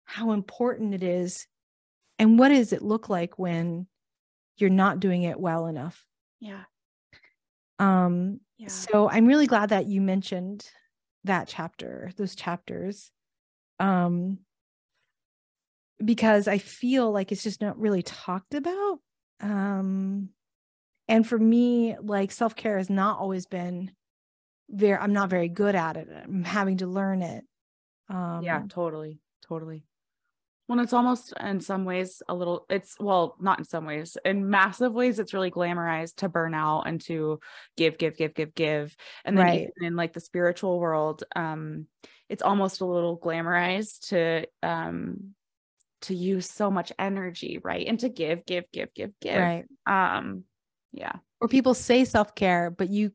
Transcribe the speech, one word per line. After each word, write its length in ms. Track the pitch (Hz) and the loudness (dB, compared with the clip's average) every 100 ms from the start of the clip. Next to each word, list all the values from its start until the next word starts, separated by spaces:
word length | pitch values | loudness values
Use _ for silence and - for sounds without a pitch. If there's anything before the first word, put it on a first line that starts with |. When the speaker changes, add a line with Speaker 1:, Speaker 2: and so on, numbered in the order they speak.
Speaker 1:
how 260 | - 202 226 | -16 -4 0
important 640 | 208 196 - 240 - 214 | 0 -2 -2 -2 0 -4
it 80 | 196 | -2
is 440 | 185 180 180 - - _ _ _ _ _ _ - | -2 0 -2 -6 -14 _ _ _ _ _ _ 4
and 200 | 220 226 | 8 10
what 100 | 269 | 10
does 240 | 277 214 | 8 6
it 100 | 196 | 0
look 260 | 202 220 220 | 0 -2 0
like 300 | 185 170 - | -2 -2 -4
when 480 | 180 170 170 170 185 _ _ _ _ _ _ - | -2 0 -2 -4 -8 _ _ _ _ _ _ 2
you're 140 | 196 | 4
not 300 | 190 196 185 | 6 4 4
doing 220 | 196 180 | 0 2
it 140 | 170 - | 0 -2
well 280 | 180 165 165 | -2 -2 -2
enough. 400 | 156 156 - _ _ _ - | -6 -8 -12 _ _ _ -20
Speaker 2:
Yeah. 240 | 214 196 190 _ _ _ _ - _ _ _ _ _ - | -16 -16 -20 _ _ _ _ -20 _ _ _ _ _ 0
Speaker 1:
Um, 640 | 196 185 180 175 185 202 _ - | 4 4 4 2 -2 -6 _ -20
Speaker 2:
Yeah. 120 | 208 | -12
Speaker 1:
so 400 | 190 208 208 208 | -10 2 4 6
I'm 160 | 220 233 | 8 8
really 200 | 294 294 | 8 6
glad 220 | 220 208 | 4 2
that 160 | 202 202 | 2 0
you 140 | 196 | 0
mentioned 680 | 190 190 - 180 185 202 - - _ _ _ _ | 2 0 -2 -6 -6 -10 -16 -20 _ _ _ _
that 240 | 190 180 - | -2 -2 -2
chapter, 640 | - 165 - - 64 180 185 | -8 -10 -10 -14 -12 -12 -8
those 180 | 196 | -8
chapters, 760 | - - 175 - 175 180 202 - _ _ _ _ _ _ - | -6 -8 -8 -8 -8 -8 -10 -16 _ _ _ _ _ _ -2
um, 600 | 196 185 175 175 185 190 _ _ _ _ _ _ _ _ _ _ _ _ _ _ _ - | 2 2 2 0 -2 -6 _ _ _ _ _ _ _ _ _ _ _ _ _ _ _ -4
because 440 | 214 233 220 208 202 | 0 2 4 4 4
I 100 | 196 | -2
feel 520 | - - 247 262 233 | -4 -6 0 2 2
like 220 | 202 190 | 0 -2
it's 100 | 196 | -4
just 180 | 220 - | -6 -4
not 180 | 208 - | -6 -2
really 240 | 214 190 | 0 0
talked 520 | - - - 185 - | -2 -10 -6 -6 -6
about. 460 | 285 320 381 403 330 _ _ _ - | -6 -4 -2 -2 -4 _ _ _ -10
Um, 880 | 208 202 196 196 190 190 190 196 190 _ _ _ _ _ _ _ - | -4 -2 -2 -2 -2 -2 -2 -4 -8 _ _ _ _ _ _ _ 2
and 180 | 226 226 | 4 4
for 120 | 226 | 4
me, 580 | 220 233 240 240 226 - | 6 6 4 4 2 -2
like, 320 | 208 202 196 | -4 -2 -2
self-care 460 | - 226 - 220 196 | 0 -2 -2 -2 -2
has 120 | 185 | 0
not 280 | 196 190 - | 0 0 0
always 280 | 196 185 - | -4 -6 -6
been 460 | 180 175 175 185 - _ _ _ _ _ _ - | -8 -6 -8 -10 -14 _ _ _ _ _ _ -12
very, 280 | 202 208 196 | 2 2 4
I'm 140 | 202 | 2
not 180 | 202 185 | 2 2
very 180 | 185 170 | 2 0
good 260 | 175 202 | 0 2
at 220 | 190 160 160 | 2 0 -4
it. 120 | 156 | -12
I'm 340 | 78 - 190 | -16 -8 -6
having 340 | 175 202 196 185 | -2 0 0 0
to 80 | 185 | -2
learn 360 | 190 196 190 | -2 -2 -2
it. 220 | 170 110 - _ _ _ _ _ - | -4 -8 -14 _ _ _ _ _ -12
Speaker 2:
Yeah, 480 | 185 175 170 175 156 | -8 -6 -6 -4 -6
Speaker 1:
Um, 100 | 208 | -6
Speaker 2:
totally. 520 | 180 170 156 156 151 _ _ - | -6 -6 -6 -10 -14 _ _ -12
Totally. 380 | 165 160 156 - _ _ _ _ _ _ _ - | -10 -10 -16 -18 _ _ _ _ _ _ _ -2
Well, 120 | 240 | 0
it's 120 | 233 | 2
almost 400 | 240 247 240 - - | 2 4 0 -4 -10
in 220 | 202 196 | -6 -4
some 240 | 175 190 | -4 -4
ways 380 | 185 180 185 - - | -2 -4 -4 -8 -8
a 60 | |
little, 320 | 180 175 175 - | -4 -2 -4 -2
it's, 280 | 196 - - | -4 -4 -6
well, 380 | 202 185 170 - | 2 2 2 -2
not 200 | 190 - | -2 -2
in 40 | |
some 200 | 160 165 156 | -2 -8 -6
ways, 320 | 151 165 - | -8 -10 -4
in 260 | - 202 196 | -2 0 4
massive 420 | 202 190 180 247 | 4 4 2 -2
ways, 280 | 226 254 208 | 2 0 0
it's 120 | 190 | -2
really 180 | 196 185 | -2 -2
glamorized 680 | 175 175 175 170 160 165 - | -2 -2 -2 -2 -2 -4 -4
to 120 | 196 | -2
burn 260 | 170 165 | 0 0
out 280 | 156 156 156 - | 0 0 0 -2
and 120 | 165 | -4
to 360 | - 165 156 156 - - - - | -4 -4 -2 -4 -8 -20 -12 0
give, 220 | 160 160 | 0 0
give, 180 | 160 151 | -2 -2
give, 180 | 156 | -4
give, 180 | - 156 | -4 -6
give. 420 | - 156 151 147 - - - | -2 -2 -2 -4 -12 -20 -12
And 140 | - 196 | 0 4
then 80 | 175 | 4
Speaker 1:
Right. 240 | 165 - - | 4 -2 -6
Speaker 2:
even 100 | 170 | -4
in, 40 | 170 | -4
like, 160 | 170 | -4
the 80 | 170 | -6
spiritual 600 | - 180 175 175 196 175 | -8 0 0 0 -2 -2
world, 420 | 170 156 156 156 - - | 0 0 -2 -4 -8 -6
um, 500 | 160 156 156 156 156 _ - _ - | -6 -6 -10 -10 -14 _ -20 _ -12
it's 140 | 196 | -2
almost 380 | - 202 190 - | 0 2 0 -2
a 40 | |
little 320 | 185 175 170 170 | -2 0 -2 -2
glamorized 920 | 170 165 165 175 175 190 214 - - | -4 -4 0 0 0 -2 -4 -8 -2
to, 380 | 180 165 165 - - | 0 2 0 -4 -6
um, 720 | 165 165 165 - 180 190 196 - _ _ _ _ _ _ | -4 -4 -4 -6 -8 -10 -14 -20 _ _ _ _ _ _
to 120 | - 185 | -8 -4
use 340 | 185 190 175 | -2 -2 -2
so 180 | - 208 | -2 -2
much 240 | 185 175 - | -2 -4 -6
energy, 600 | 196 196 185 180 - - | -6 -4 -8 -10 -10 -10
right? 240 | - 87 - | -6 -6 -4
And 140 | 226 | -2
to 80 | 254 | -4
give, 360 | 185 156 175 | -4 -4 -4
give, 200 | - 180 175 | -4 -6 -6
give, 200 | - - | -10 -10
give, 200 | - 208 - | -8 -12 -10
give. 160 | - 185 | -4 0
Speaker 1:
Right. 260 | 175 170 - 277 - | 2 0 -8 -10 -2
Speaker 2:
Um, 580 | 190 180 92 - 185 - _ _ _ _ | 2 2 0 -6 -10 -14 _ _ _ _
yeah. 200 | - - 185 _ - | -14 -12 -12 _ -6
Speaker 1:
Or 60 | 233 | 0
people 280 | 269 254 | 4 4
say 300 | 247 - 247 | 2 4 4
self-care, 680 | 254 220 214 - 190 175 175 | 4 2 0 0 2 2 0
but 180 | 175 185 | -2 -2
you, 220 | 202 208 | 0 -2